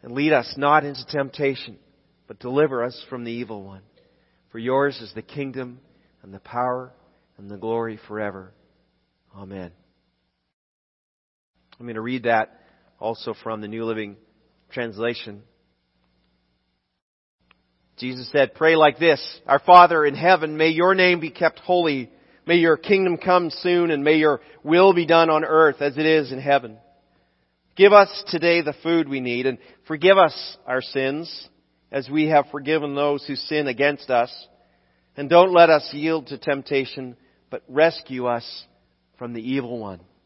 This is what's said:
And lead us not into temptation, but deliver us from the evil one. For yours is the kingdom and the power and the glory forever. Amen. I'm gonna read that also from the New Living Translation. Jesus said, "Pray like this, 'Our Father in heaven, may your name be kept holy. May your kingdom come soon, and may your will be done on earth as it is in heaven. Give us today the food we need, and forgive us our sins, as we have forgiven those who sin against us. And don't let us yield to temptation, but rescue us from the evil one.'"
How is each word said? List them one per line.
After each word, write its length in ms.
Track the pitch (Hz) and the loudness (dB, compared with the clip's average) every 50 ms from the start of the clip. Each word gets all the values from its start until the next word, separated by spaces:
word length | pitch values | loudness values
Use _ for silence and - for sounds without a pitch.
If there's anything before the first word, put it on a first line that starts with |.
And 120 | - 123 120 | -18 -10 -6
lead 200 | 135 143 156 156 | -2 0 2 2
us 220 | 165 147 - - | 0 0 -2 -8
not 280 | 139 139 143 147 156 147 | -4 0 2 2 2 2
into 200 | 147 139 131 123 | -2 -12 -14 -16
temptation, 680 | - - 147 135 131 - - 147 139 135 120 - - 104 _ _ _ _ _ _ _ _ _ _ _ | -8 -6 -6 -6 -6 -6 -4 -4 -4 -4 -4 -12 -18 -20 _ _ _ _ _ _ _ _ _ _ _
but 100 | 113 101 | -20 _
deliver 460 | - 123 127 143 151 151 135 123 117 | -12 -6 0 0 0 0 0 -2 -4
us 200 | 127 123 - - - | -6 -6 -12 -18 -16
from 140 | 131 123 120 | -14 -14 -12
the 80 | 117 117 | -10 -10
evil 320 | 117 123 104 110 104 98 | -10 -10 -12 -12 -16 -16
one. 180 | 98 98 95 98 _ _ _ _ _ _ _ _ _ _ _ _ _ | -18 -20 -20 _ _ _ _ _ _ _ _ _ _ _ _ _ _
For 80 | _ 113 | _ -10
yours 420 | 113 123 131 135 139 143 135 120 | -6 -2 0 0 0 -2 -4 -8
is 100 | 113 104 - | -18 -16 -16
the 80 | 110 110 | -18 -18
kingdom 580 | _ - 147 143 135 127 127 127 123 123 127 _ _ _ _ _ _ _ _ _ | _ -12 -12 -12 -10 -10 -12 -12 -14 -14 -20 _ _ _ _ _ _ _ _ _
and 120 | 98 95 | -20 -20
the 40 | 98 | -20
power 540 | _ - 117 120 120 127 123 127 127 127 127 _ _ _ _ _ _ _ _ _ | _ -12 -8 -6 -4 -4 -4 -6 -8 -14 _ _ _ _ _ _ _ _ _ _
and 120 | 101 101 | -20 -18
the 60 | 104 | -18
glory 420 | 98 92 110 113 117 117 113 110 104 _ | -12 -8 -6 -4 -4 -6 -6 -10 -14 _
forever. 460 | - 104 107 107 101 95 95 92 92 95 _ _ _ _ _ _ _ _ _ _ _ _ _ _ _ _ | -14 -10 -8 -8 -8 -10 -12 -18 -20 _ _ _ _ _ _ _ _ _ _ _ _ _ _ _ _ _
Amen. 380 | 98 98 95 98 95 92 87 85 _ _ _ _ _ _ _ _ _ _ _ _ _ _ _ _ _ _ _ _ _ _ _ _ _ _ _ _ _ _ _ _ _ _ _ _ _ _ _ _ _ | -20 -18 -16 -14 -14 -14 -16 _ _ _ _ _ _ _ _ _ _ _ _ _ _ _ _ _ _ _ _ _ _ _ _ _ _ _ _ _ _ _ _ _ _ _ _ _ _ _ _ _ _
I'm 60 | 120 | -16
gonna 160 | 120 113 110 110 | -12 -12 -10 -8
read 220 | 120 127 127 110 | -6 -8 -4 -2
that 360 | 120 117 110 110 - _ _ _ _ _ _ _ _ _ _ | 0 0 0 0 -2 _ _ _ _ _ _ _ _ _ _
also 320 | - 110 113 - - 123 110 - - | -8 -8 -8 -8 -8 -12 -12 -10 -10
from 200 | 113 113 107 107 | -10 -10 -10 -10
the 60 | 104 | -12
New 180 | 107 113 113 | -10 -8 -6
Living 320 | 113 113 110 107 101 101 101 _ _ _ _ _ _ _ _ _ _ | -6 -6 -6 -8 -12 -14 _ _ _ _ _ _ _ _ _ _ _
Translation. 720 | - - 120 117 104 98 113 120 120 - - 117 101 101 110 _ _ _ _ _ _ _ _ _ _ _ _ _ _ _ _ _ _ _ _ _ _ _ _ _ _ _ _ _ _ _ _ _ _ _ _ _ _ _ _ _ _ _ _ _ _ _ _ _ _ | -10 -8 -8 -8 -8 -6 -6 -6 -6 -6 -12 -16 -18 -20 _ _ _ _ _ _ _ _ _ _ _ _ _ _ _ _ _ _ _ _ _ _ _ _ _ _ _ _ _ _ _ _ _ _ _ _ _ _ _ _ _ _ _ _ _ _ _ _ _ _ _
Jesus 340 | _ - 127 127 123 127 - | _ -12 -12 -10 -12 -14 -4
said, 240 | - 147 135 127 - | 2 2 2 2 0
"Pray 220 | - 160 160 165 | 0 2 4 4
like 220 | 160 156 151 131 - | 6 6 4 4 4
this, 420 | 160 170 151 135 - - - - _ | 2 2 2 2 -2 -16 -18 -16 _
'Our 140 | - 139 143 | 0 0 0
Father 440 | _ - 180 180 175 175 170 160 151 | _ 8 10 10 10 8 6 2 0
in 100 | 147 135 | 0 -2
heaven, 440 | 117 156 175 190 170 151 156 151 151 | 0 2 2 2 2 0 -6 -2 0
may 100 | 156 160 | 0 0
your 260 | 160 160 170 185 190 | 2 2 2 2 4
name 260 | 190 185 180 180 175 | 4 2 2 2 0
be 100 | 156 160 | -4 -10
kept 300 | - - 180 160 - - | -8 -2 -2 -2 -2 -4
holy. 500 | - - 180 180 170 165 143 135 123 117 _ _ _ _ _ _ _ | -6 -2 -2 0 0 0 -2 -4 -6 -10 _ _ _ _ _ _ _
May 120 | - 170 | 0 2
your 200 | 175 165 165 160 | 2 4 4 2
kingdom 400 | - - - 208 190 190 185 175 | 0 0 0 0 2 2 0 -2
come 320 | 160 - 185 180 180 180 160 | -4 0 2 2 2 2 -2
soon, 420 | - - - 180 175 175 175 170 | -8 -6 -2 0 0 0 0 0
and 140 | 156 143 139 | -2 0 2
may 120 | 147 156 | 2 2
your 260 | 156 156 151 143 123 - - - _ _ | 4 4 2 0 0 -6 -16 -20 _ _
will 300 | 147 160 175 185 196 185 | 0 4 6 6 6 6
be 140 | 175 170 | 4 2
done 240 | 151 165 165 165 160 | 4 4 4 4 4
on 160 | 156 156 160 | 2 0 0
earth 340 | - 156 156 160 156 139 - | 2 4 4 4 4 4 0
as 160 | 143 143 131 | -4 -4 -4
it 80 | 139 156 | 0 0
is 260 | 156 160 156 147 123 | 2 2 2 0 -2
in 80 | 135 131 | -8 -8
heaven. 380 | 131 143 139 139 127 113 107 110 _ _ _ _ _ _ _ _ _ _ _ _ _ _ _ _ _ _ _ | -2 0 0 0 0 -4 -18 -20 _ _ _ _ _ _ _ _ _ _ _ _ _ _ _ _ _ _ _
Give 200 | - 190 202 202 | 4 4 8 8
us 280 | 208 196 196 - - - | 8 6 6 0 -16 -12
today 340 | - - 170 156 170 170 170 | -8 -8 -2 0 0 0 0
the 140 | 160 147 143 | 0 -4 -8
food 340 | - _ 156 170 165 160 139 | -8 _ -2 0 0 0 -2
we 120 | 139 135 | -4 -6
need, 260 | 127 123 120 123 127 | -4 -4 -4 -2 -2
and 100 | 131 127 117 - - - _ _ | -4 -4 -6 -12 -20 -20 _ _
forgive 340 | _ 156 151 147 185 196 196 | _ -10 0 4 4 6 6
us 400 | 180 156 - - - - - _ _ | 6 2 2 -6 -16 -16 -18 _ _
our 160 | - 127 131 123 | -6 -6 -6 -6
sins, 680 | - - 135 135 135 139 151 170 160 - - - _ _ _ _ _ _ _ _ _ | -4 -4 -4 -2 -2 -4 -6 -10 -12 -16 -20 -20 _ _ _ _ _ _ _ _ _
as 180 | - 139 131 117 | -8 -8 -8 -4
we 200 | 139 156 156 151 | -2 -2 0 2
have 180 | 160 147 139 - | 2 2 2 0
forgiven 440 | - 147 139 135 156 160 147 147 139 | -8 -10 -4 -2 -2 -2 -2 -4 -4
those 280 | 143 143 147 143 143 - | -4 -2 -2 -2 -4 -6
who 100 | - 139 | -10 -12
sin 300 | 123 - - 156 151 147 | -12 -8 -6 -4 -4 -2
against 440 | 139 123 113 143 143 147 135 - - | -4 -2 0 0 0 0 -4 -4 -2
us. 380 | 131 120 117 123 - - - _ _ _ _ _ _ _ _ _ _ _ _ _ _ | 0 0 0 -2 -6 -20 -20 _ _ _ _ _ _ _ _ _ _ _ _ _ _
And 140 | - 143 139 | -12 -6 4
don't 240 | 165 170 180 190 180 | 6 6 6 6 6
let 160 | 175 170 160 | 6 6 6
us 240 | 160 147 143 - - | 6 2 0 -4 -12
yield 360 | 147 147 160 160 160 135 120 | -6 -4 -4 -4 -4 -6 -8
to 100 | 143 135 | -16 -10
temptation, 800 | - - 143 139 131 - 147 139 131 123 - - 131 127 120 _ _ _ _ _ _ _ | -6 -6 -6 -6 -6 -4 -4 -4 -4 -4 -10 -14 -14 -16 -16 _ _ _ _ _ _ _
but 120 | - - _ _ | -16 -16 _ _
rescue 560 | 127 139 156 165 165 - - - 135 127 123 | 0 2 2 2 2 -2 -14 -12 -10 -6 -4
us 420 | 123 120 117 - - - - - _ _ _ _ _ _ _ _ _ _ _ | -4 -4 -4 -6 -12 -20 -20 -20 _ _ _ _ _ _ _ _ _ _ _
from 160 | 123 120 120 | -14 -12 -12
the 80 | 117 113 | -10 -8
evil 360 | 123 131 139 127 117 120 120 | -6 -6 -4 -6 -6 -10 -10
one.'" 220 | 110 101 95 87 87 _ _ _ _ | -10 -12 -14 -16 -18 _ _ _ _